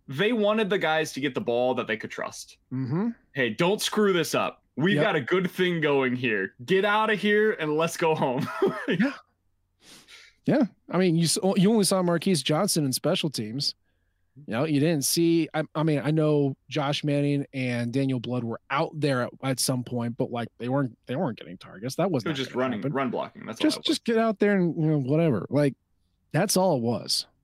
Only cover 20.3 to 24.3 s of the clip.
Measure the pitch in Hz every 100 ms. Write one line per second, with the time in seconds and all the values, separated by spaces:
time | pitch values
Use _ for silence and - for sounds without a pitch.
20.3 | 117 117 - 120 135 127 113 - 131 156
21.3 | 107 - 90 - 185 156 - 190 139 131
22.3 | 139 127 123 127 107 - - 127 - -
23.3 | - - 220 302 - - 285 - 226 226